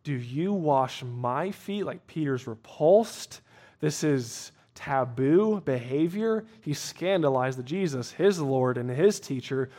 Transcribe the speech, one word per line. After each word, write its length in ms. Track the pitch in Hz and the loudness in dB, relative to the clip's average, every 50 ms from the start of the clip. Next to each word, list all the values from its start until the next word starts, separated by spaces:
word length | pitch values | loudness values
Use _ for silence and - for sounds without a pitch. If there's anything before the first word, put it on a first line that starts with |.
| _ | _
do 100 | 151 139 | -6 -6
you 400 | 123 120 120 127 147 170 196 208 | -6 -6 -6 -4 -4 -2 0 -2
wash 500 | 196 160 151 143 135 131 127 - - 135 | 0 0 2 2 2 2 0 -2 -8 -10
my 460 | 123 120 120 123 123 123 143 170 196 | -10 -8 -4 -4 -2 -2 -2 -4 -4
feet?" 340 | 196 - - - 196 208 190 | -6 -8 -8 -6 -6 -4 -4
Like, 200 | 143 120 - - | -6 -6 -10 -14
Peter's 400 | - - 165 156 139 135 123 127 | -10 -6 -4 -2 -2 -2 -2 -4
repulsed. 960 | 117 113 - - - - - 151 156 190 214 226 - - - - - - - - _ - - - - _ _ | -8 -12 -12 -14 -20 -6 2 6 8 8 8 6 2 -4 -12 -14 -14 -16 -20 -20 _ -20 -20 -20 -20 _ _
This 240 | - 151 151 - - | -4 -4 -2 0 2
is 480 | 151 143 131 120 113 - - - - - _ _ _ _ | 2 2 2 0 -4 -10 -14 -16 -18 -20 _ _ _ _
taboo 840 | - - - 143 135 127 127 117 123 131 139 160 185 214 220 214 196 | -16 -8 -2 0 0 0 0 -2 0 2 4 6 6 6 4 2 0
behavior. 840 | 156 147 131 123 117 123 131 147 160 175 175 208 220 226 220 220 220 - - - | 0 -2 -2 -2 -2 -2 0 0 0 0 0 -2 -2 -2 -2 -2 -4 -8 -16 -12
He's 180 | - 151 147 - | -6 -6 -6 -4
scandalized 800 | - - - - 165 185 196 185 156 143 135 127 127 131 131 127 | -6 -10 -10 -4 0 0 2 2 4 2 2 2 0 0 -2 -4
that 80 | 123 | -6
Jesus, 460 | 127 156 190 190 165 139 127 117 - | -6 -2 -2 -2 -2 -2 -4 -6 -8
his 280 | - - 160 202 196 170 | -4 2 4 4 4 4
Lord 380 | 151 135 135 131 127 127 123 123 | 0 0 2 2 2 2 2 0
and 120 | 120 123 | -2 -4
his 300 | 123 135 175 214 208 - | 0 4 4 4 4 2
teacher, 500 | - - 139 127 - - 139 131 127 131 - | -4 -6 -6 -6 -6 -4 -4 -4 -4 -4 -8